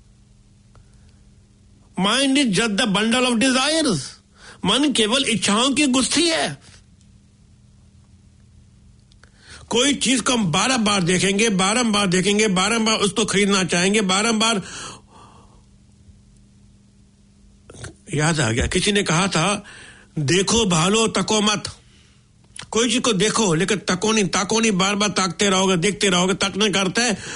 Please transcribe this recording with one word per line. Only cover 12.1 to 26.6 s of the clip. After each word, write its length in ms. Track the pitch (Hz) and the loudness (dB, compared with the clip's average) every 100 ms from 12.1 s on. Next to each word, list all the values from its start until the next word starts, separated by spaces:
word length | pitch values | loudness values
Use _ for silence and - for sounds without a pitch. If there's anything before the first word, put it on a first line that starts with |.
| 180 190 208 220 | 0 2 2 2
बारंबार 480 | 180 202 233 220 202 | 0 0 0 0 0
उसको 300 | 202 - 208 | 0 -2 0
खरीदना 380 | 196 202 196 | 0 2 2
चाहेंगे, 380 | 170 175 190 220 | 0 0 2 2
बारंबार। 600 | 190 190 233 220 220 202 - - - - - - - - - - - - - - - - - - - - - - _ - - _ _ _ - - - - - - - | 2 0 0 0 0 -2 -4 -12 -16 -18 -20 -20 -20 -20 -20 -20 -20 -20 -20 -20 -20 -20 -20 -20 -20 -20 -20 -20 _ -20 -20 _ _ _ -20 -20 -20 -20 -20 -20 -10
याद 260 | 147 156 156 | -4 -2 0
आ 120 | 113 | -2
गया, 160 | 113 - | -2 -2
किसी 240 | 180 190 | -2 0
ने 120 | 202 | 0
कहा 240 | 185 160 196 | 0 -2 0
था, 360 | 156 185 208 - - - - - 156 | 0 -2 -2 -8 -20 -20 -20 -12 -4
"देखो 460 | 135 180 185 226 202 | 0 0 2 0 2
भालो, 420 | 165 185 220 214 | 2 2 2 0
तको 340 | 202 185 214 | -2 -2 0
मत।" 220 | 208 202 - - - - - _ _ _ - - - | 0 -2 -6 -16 -20 -20 -20 _ _ _ -20 -20 -4
कोई 200 | 214 240 | -2 0
चीज 100 | 240 | 0
को 120 | 247 | 0
देखो, 400 | 190 208 226 202 | 0 0 0 0
लेकिन 240 | 156 190 196 | 0 0 -2
तको 340 | - 180 214 | -4 -2 0
नहीं, 140 | 220 175 | 0 0
ताको 340 | 190 202 226 | -2 -2 0
नहीं, 120 | 226 | 0
बार 240 | 185 196 202 | 0 0 0
बार 140 | 208 | -2
ताकते 400 | 202 185 - 202 | -2 -2 0 0
रहोगे, 280 | 190 190 185 | 2 2 2
देखते 320 | 202 - 202 | 0 0 0
रहोगे। 240 | 180 185 | 2 2
ताकने 360 | 202 196 190 | 0 -2 0